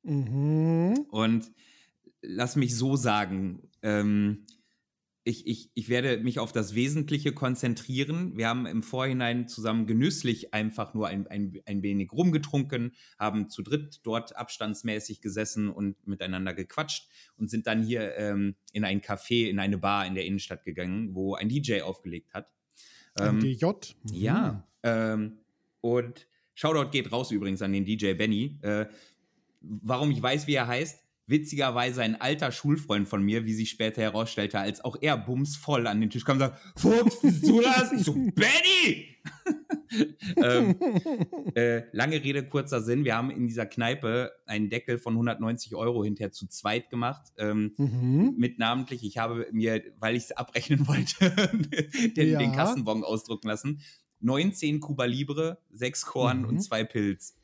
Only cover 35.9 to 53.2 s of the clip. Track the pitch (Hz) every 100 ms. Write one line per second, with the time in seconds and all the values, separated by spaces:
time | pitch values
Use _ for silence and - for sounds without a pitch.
35.9 | 104 107 123 - 135 135 - - - 180
36.9 | 226 226 - 285 165 202 226 247 254 247
37.9 | 247 156 269 240 - 220 311 359 370 277
38.9 | - - - - - 381 302 - 302 -
39.9 | 220 302 - 202 180 123 - 214 - 339
40.9 | 196 320 240 165 330 254 117 120 117 113
41.9 | 101 139 156 135 139 131 143 143 127 110
42.9 | 123 135 113 131 - 123 113 107 - 117
43.9 | 127 117 120 123 - - 104 104 117 -
44.9 | 120 120 113 120 - 113 120 - 110 113
45.9 | 120 104 101 101 - 95 - 104 113 -
46.9 | 123 120 139 - - 107 107 107 - 139
47.9 | 123 123 139 240 233 120 - 113 123 123
48.9 | 123 107 120 113 117 - 110 113 110 -
49.9 | - 110 120 - - 120 120 - 139 143
50.9 | 135 123 - 185 185 190 220 147 - 151
51.9 | 139 - - 156 156 113 131 180 240 110
52.9 | 110 98 110